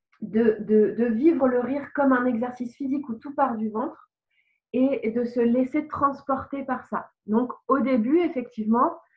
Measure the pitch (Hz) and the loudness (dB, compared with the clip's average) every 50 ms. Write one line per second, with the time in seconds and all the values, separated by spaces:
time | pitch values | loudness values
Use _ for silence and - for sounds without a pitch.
0 | _ _ _ - 214 175 185 220 233 220 214 208 196 196 214 214 208 - - 214 | _ _ _ -16 -8 -4 0 2 2 2 2 0 0 2 4 4 4 4 2 0
1 | 240 240 214 220 285 339 294 262 269 254 247 247 240 247 277 285 277 - - 294 | 0 0 0 2 4 4 4 4 2 2 2 0 0 -2 -4 -6 -6 -6 -2 0
2 | 277 269 262 247 254 254 226 220 247 247 - - 240 - - - 277 262 285 294 | 2 2 2 2 2 0 -2 -2 -4 -6 -6 -8 -10 -10 -10 -8 -6 -4 -4 -4
3 | - - 220 226 - 285 285 302 269 247 233 214 220 214 202 226 262 320 - - | -6 -8 -10 -10 -12 -6 -2 -2 0 0 0 -2 -4 -4 -4 -4 -6 -6 -8 -12
4 | _ _ _ _ _ _ _ _ _ _ _ _ _ _ - 254 262 277 269 - | _ _ _ _ _ _ _ _ _ _ _ _ _ _ 0 0 2 2 0 0
5 | - 226 220 240 240 233 - 254 233 240 233 262 262 262 - 302 302 - - - | -2 -2 -2 -2 -2 -2 0 2 2 4 4 2 0 0 -2 -4 -4 -4 -4 -2
6 | 294 277 269 - - - 262 262 - - 277 277 - - 247 - - - 214 - | -2 -2 -2 -4 -4 -4 -4 -4 -6 -8 -10 -8 -6 -6 -8 -8 -8 -8 -8 -8
7 | - - _ _ _ 196 214 233 254 247 - - _ - 285 277 226 269 262 226 | -8 -10 _ _ _ -2 0 0 0 -2 -6 -6 _ 0 0 2 2 2 2 2
8 | 214 254 302 359 349 302 - 254 240 - - 214 214 214 226 240 277 339 - - | 2 2 2 2 2 0 -2 -6 -8 -8 -8 -4 -2 0 2 2 2 0 -2 -6
9 | - _ _ | -16 _ _